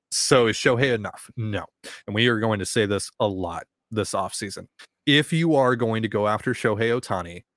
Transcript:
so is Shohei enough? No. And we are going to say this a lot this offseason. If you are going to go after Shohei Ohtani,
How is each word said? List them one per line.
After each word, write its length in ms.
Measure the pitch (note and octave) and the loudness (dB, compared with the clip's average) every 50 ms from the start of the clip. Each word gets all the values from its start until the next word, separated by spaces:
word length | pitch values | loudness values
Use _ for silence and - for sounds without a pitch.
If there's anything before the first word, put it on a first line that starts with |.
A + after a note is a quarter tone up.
| _ - | _ -8
so 380 | - - - - D3 C3 A#2+ A2+ | -4 -2 2 4 6 6 6 4
is 80 | A2 | 2
Shohei 400 | - - C#3+ B2+ A#2 C3+ C3+ A#2+ | 2 2 2 2 2 2 0 0
enough? 340 | A2 G2+ F#2 - - - - - - | -2 -4 -6 -12 -12 -18 -16 -10 -8
No. 280 | A2+ G#2+ G#2 F#2 D#2+ - _ _ - - - - - - | -6 -4 -4 -6 -8 -8 _ _ -18 -18 -16 -16 -10 -4
And 80 | G2+ | 0
we 120 | G#2+ A#2 B2 | 2 4 4
are 120 | A#2+ G#2+ | 4 4
going 180 | A2 A2+ A2 G2+ | 2 0 0 0
to 80 | F#2 | -2
say 220 | - - A#2+ G#2+ G2 | 0 2 2 2 2
this 240 | G2+ G2 - - - - | 2 -2 -2 -6 -4 -2
a 80 | A#2 G#2 | -2 -2
lot 380 | G2 F#2+ F#2 E2+ E2 E2 - _ _ _ _ - | 0 -2 -4 -6 -6 -8 -12 _ _ _ _ -8
this 220 | A2+ A2 G2 - - | -4 -4 -4 -2 -2
offseason. 520 | G2 F#2+ F#2 - - A2 G2 F#2+ - - - _ - - - _ _ - | -2 -4 -4 -6 -8 -8 -8 -10 -12 -16 -18 _ -20 -20 -20 _ _ 0
If 260 | - C#3+ D3 D3+ - | 2 4 4 4 2
you 240 | E3+ D#3+ E3 E3 D#3 | 0 0 2 2 4
are 200 | C#3 C3 B2 B2+ | 4 4 2 2
going 260 | A#2 A#2+ A2+ A2 A2 | 0 0 -2 -2 -2
to 60 | A2 G#2+ | -2 -2
go 200 | G2 G#2 G#2 G#2 | -2 0 0 0
after 260 | G#2+ G#2 - C3 A#2+ | 0 0 -2 -4 -4
Shohei 440 | - - A#2 G#2+ G2+ A2+ A#2 A#2 B2+ | 0 0 0 0 2 0 0 0 -2
Ohtani, 440 | - - G#2 F#2 F2 E2+ F2 F2+ - _ _ | -2 -4 -4 -4 -4 -8 -12 -16 -18 _ _